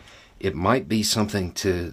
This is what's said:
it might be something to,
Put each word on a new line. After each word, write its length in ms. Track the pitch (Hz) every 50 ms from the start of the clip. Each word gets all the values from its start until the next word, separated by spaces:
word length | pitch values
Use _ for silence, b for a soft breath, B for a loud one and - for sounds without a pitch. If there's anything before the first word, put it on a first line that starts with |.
| B B B B B B B B
it 160 | - 98 -
might 340 | 78 87 101 120 131 - -
be 140 | 110 110 104
something 480 | - - 110 104 104 - 101 92 85 -
to, 360 | - - 98 90 87 87 82